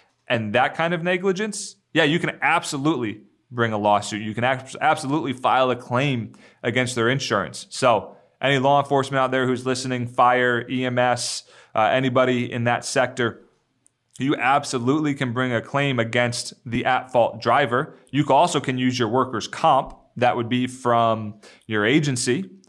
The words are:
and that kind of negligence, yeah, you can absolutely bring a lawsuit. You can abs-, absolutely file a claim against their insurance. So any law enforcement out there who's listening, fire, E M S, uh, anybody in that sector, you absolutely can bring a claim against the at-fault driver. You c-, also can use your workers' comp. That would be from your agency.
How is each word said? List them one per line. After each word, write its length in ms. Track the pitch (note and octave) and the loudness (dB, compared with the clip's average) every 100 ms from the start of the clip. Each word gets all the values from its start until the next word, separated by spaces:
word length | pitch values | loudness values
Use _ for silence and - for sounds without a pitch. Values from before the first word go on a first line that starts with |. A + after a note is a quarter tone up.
| _ _ - | _ _ -4
and 280 | A#2+ G#2+ | -4 0
that 200 | A#2 C#3+ | 0 0
kind 200 | - E3 | 0 -2
of 80 | F3 | -2
negligence, 760 | F3 F#3 G3 F3+ A3 G#3 - - _ | -2 -2 -2 -2 -4 -8 -12 -16 _
yeah, 120 | D3+ | 0
you 140 | D#3+ E3+ | 2 2
can 200 | - - | -2 -2
absolutely 800 | C#3 E3 F3 D3 C#3+ D3+ A2+ G#2 - _ _ | 0 0 0 -2 0 0 -4 -8 -14 _ _
bring 240 | A#2+ A#2 | -2 -2
a 40 | G#2+ | 2
lawsuit. 440 | G#2 G2+ G2+ G#2+ | 4 2 2 -8
You 120 | G#2+ | -6
can 100 | G#2+ | -2
abs-, 320 | B2 C3 A#2+ - | -2 -2 -6 -4
absolutely 540 | D3 D#3 C3+ D3+ C#3+ | 0 0 0 -4 -4
file 360 | B2+ A#2+ B2 C3 | -2 2 2 2
a 60 | B2 | 0
claim 560 | - B2 C#3+ B2+ G#2+ - - _ | -2 -2 0 -2 -6 -12 -20 _
against 320 | B2 A#2 B2 | -4 -2 -2
their 160 | A#2+ A#2 | 0 0
insurance. 560 | C3+ - G#2+ F2+ - - | 0 0 -2 -2 -10 -14
So 480 | - B2+ G#2+ - - _ - | 0 2 2 0 -18 _ -6
any 180 | C3 C#3 | 0 2
law 220 | C3 C#3+ | 2 2
enforcement 400 | C#3 C#3 C3 C#3 | 2 0 0 0
out 100 | C3 | 0
there 160 | C3 C3 | 0 0
who's 200 | B2 B2+ | -2 -2
listening, 400 | B2 B2+ B2 A#2+ | -4 -4 -4 -4
fire, 600 | - B2 B2+ B2 A#2+ - | 2 4 4 2 0 -2
E 160 | B2+ B2+ | -4 -2
M 120 | B2 | 0
S, 460 | B2 A#2+ A#2+ - - - - | 2 0 -4 -10 -14 -20 -8
uh, 160 | A2 A2 | 0 2
anybody 580 | B2+ C3 B2+ B2+ B2 A#2+ | 2 2 2 2 2 -2
in 140 | A#2+ | -2
that 220 | A#2 A#2+ - | -2 -2 -2
sector, 560 | C#3 B2 - A#2+ - _ _ _ _ _ _ _ - | -2 -2 0 -2 -2 _ _ _ _ _ _ _ -8
you 160 | C3 D3+ | -4 0
absolutely 800 | B2 C#3+ - C3 A#2+ D3+ D3+ | 2 2 0 -4 0 0 0
can 200 | C#3+ C3 | -2 -4
bring 180 | A#2 B2+ | -4 -2
a 80 | A#2 | -4
claim 380 | - C#3 C#3+ B2+ | -4 -4 -2 0
against 560 | A2+ A#2+ A#2+ A#2 - - | 0 0 0 -2 -10 -14
the 220 | - A#2+ C3 | -8 -4 0
at-fault 560 | B2+ - B2 A2+ A2 | 0 0 2 2 0
driver. 560 | A#2 B2 C#3 B2 D#3 - _ | 0 2 2 0 -4 -10 _
You 140 | C3 | -2
c-, 80 | D3 | 4
also 280 | C3+ E3+ D#3 | 4 4 2
can 180 | C#3 B2+ | -2 -2
use 200 | B2+ B2 | 0 0
your 100 | A2+ | 0
workers' 380 | B2 B2+ A2 - | 2 0 -2 -8
comp. 520 | - D#3+ C3 B2+ - _ - | -2 2 2 0 -10 _ 0
That 200 | B2 A#2 | 0 2
would 120 | A2+ | -2
be 180 | B2 B2 | -2 -2
from 720 | - B2 A#2 A#2 A2 G#2+ - - - - | -4 0 4 4 0 -4 -12 -20 -20 -4
your 200 | G#2+ G#2 | 0 2
agency. 640 | D3 C#3+ B2 B2+ C3 F#3+ - | 2 2 -2 0 -2 -2 -14